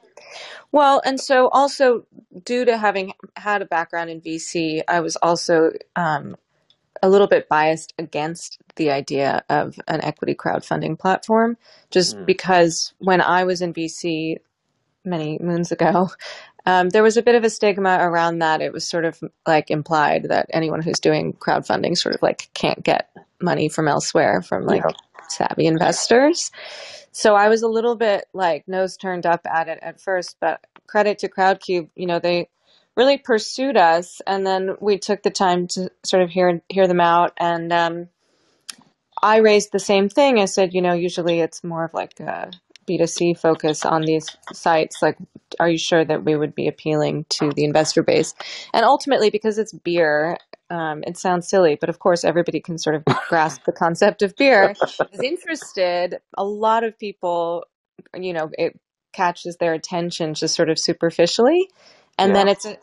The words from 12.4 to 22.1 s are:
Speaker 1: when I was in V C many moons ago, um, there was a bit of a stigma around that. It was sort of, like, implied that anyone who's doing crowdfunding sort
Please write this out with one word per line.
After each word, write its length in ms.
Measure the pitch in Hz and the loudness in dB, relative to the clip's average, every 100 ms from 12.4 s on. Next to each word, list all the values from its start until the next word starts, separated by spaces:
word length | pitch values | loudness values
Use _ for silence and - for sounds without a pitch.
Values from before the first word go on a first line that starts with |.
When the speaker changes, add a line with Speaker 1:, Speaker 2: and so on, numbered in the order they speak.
| 180 180 170 - - - | 2 4 4 2 -8 -4
Speaker 1:
when 200 | 185 180 | 0 2
I 240 | 165 180 | 4 2
was 180 | 185 180 | 2 -2
in 120 | 180 | -4
V 160 | 165 160 | -4 -8
C 480 | - 175 160 160 160 - _ _ _ _ _ | -6 -6 -4 -4 -6 -12 _ _ _ _ _
many 340 | 185 170 151 156 | -8 -6 -4 -6
moons 320 | 175 170 175 | -2 -2 -2
ago, 380 | 165 165 175 185 - - - - _ 180 | 0 2 2 0 -4 -18 -18 -20 _ 0
um, 220 | 185 180 | 2 4
there 140 | 214 | 4
was 140 | 220 226 | 4 4
a 40 | |
bit 140 | 233 233 | 4 2
of 80 | |
a 60 | 220 | 2
stigma 480 | 220 208 190 190 180 | 0 0 0 0 2
around 400 | 175 170 170 170 | 2 2 0 0
that. 220 | 160 156 | 0 0
It 100 | 147 | -2
was 160 | - - | -8 -6
sort 160 | 175 | -4
of, 180 | 160 - 156 - - | -4 -6 -12 -6 0
like, 240 | 156 - | 0 2
implied 600 | 151 143 160 147 160 - | -4 0 0 2 0 0
that 160 | 101 - | -2 -2
anyone 300 | 165 160 160 | -2 -2 -4
who's 200 | 165 - | -4 -2
doing 320 | 156 156 165 | 0 0 -2
crowdfunding 640 | - - - - - - 175 | -6 -2 -2 0 -2 -2 -2
sort 180 | - | -4